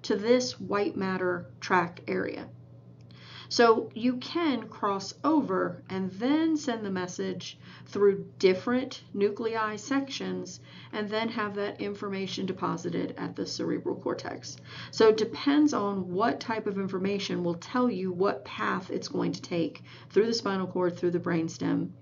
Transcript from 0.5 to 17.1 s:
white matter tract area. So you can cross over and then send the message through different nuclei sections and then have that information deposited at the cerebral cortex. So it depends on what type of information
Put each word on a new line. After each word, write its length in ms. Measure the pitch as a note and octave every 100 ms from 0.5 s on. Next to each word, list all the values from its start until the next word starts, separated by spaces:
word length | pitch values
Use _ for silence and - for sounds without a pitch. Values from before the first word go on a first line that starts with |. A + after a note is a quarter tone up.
| -
white 340 | F#3+ G3+ G3
matter 520 | - F#3+ F#3 F3+ F3 E3+ -
tract 440 | - F#3 E3+ - -
area. 440 | F#3 - - - - - - - - - - - - -
So 400 | - A#3 A3+ -
you 240 | A3 B3 B3
can 500 | - E4+ E4 A#3+ G#3+
cross 460 | - G#3 G3 F#3+ -
over 580 | C#4+ D#4 F#3 F#3 F3 F3 -
and 220 | F#3+ F#3+
then 480 | F#3+ B3 D#4 E4 D4+
send 260 | C4+ A3+
the 60 | G#3
message 680 | F#3 F3+ - F#3+ F#3 - - - - -
through 400 | G3+ G3+ F#3+ - -
different 640 | F#3+ F#3 - B3 - - -
nuclei 600 | G3+ G3+ G#3 A3+ A3+ G#3+ G#3
sections 840 | - C#4 C4+ - F#3+ F3+ F3+ - - - -
and 160 | A3 G#3
then 220 | G#3+ A3+
have 240 | A3 G#3
that 260 | G3+ G3+ G3+
information 640 | G3+ G3+ G3+ G3 F#3+ -
deposited 680 | F#3+ F3+ F3 E3+ F3 F3 E3+ -
at 200 | - -
the 100 | -
cerebral 500 | - - - - -
cortex. 600 | - - - - - - - - -
So 180 | - A3
it 80 | G#3+
depends 560 | G#3+ - C#4+ D4 D4
on 400 | G#3 G3+ G3 F3+
what 280 | F3+ A#3 C#4+
type 260 | - A3 G#3+
of 100 | G3
information 680 | F#3+ F#3+ G3